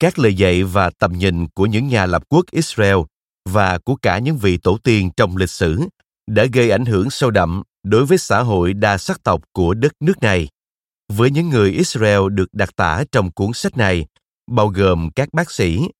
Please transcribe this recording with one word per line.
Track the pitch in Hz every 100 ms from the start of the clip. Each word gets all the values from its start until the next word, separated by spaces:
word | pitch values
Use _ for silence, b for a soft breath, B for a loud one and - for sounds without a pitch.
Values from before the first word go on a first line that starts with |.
các | 165 175
lời | 113
dạy | 95 92 90
và | 95 98 90
tầm | - 92
nhìn | 87 95 85 82
của | - 104
những | 107 139
nhà | 113 92
lập | 85 -
quốc | 156 180
Israel | - 165 - 98 95 76 _ _ _ 95
và | 104 95 90
của | - -
cả | 101 92
những | 135 151
vị | 101 87
tổ | 90 107
tiên | 127 110 90 -
trong | 104 92
lịch | 90
sử | - 85 85 185 _ _ _ -
đã | 104 127
gây | 127 117
ảnh | 101
hưởng | 120 98 123
sâu | - 131
đậm | 101 85 92 - _
đối | 98 110 139
với | 180
xã | - 104
hội | 123 95 87
đa | 101 107 98
sắc | - 185
tộc | - 85 -
của | 101 85
đất | 110 143 -
nước | 151 190
này. | 110 92 76 _ _ _ _ _ -
Với | 104 123
những | 147 170
người | 123 98
Israel | 98 185 120 107 101 98
được | 101 92
đặc | 101 92 -
tả | 87 82 143
trong | 127 90
cuốn | - 101
sách | 123 196 127
này, | 101 87 76 _ _ _ -
bao | 120 107
gồm | 95 98 85 80
các | - 143
bác | - -
sĩ, | - 90 85 170 -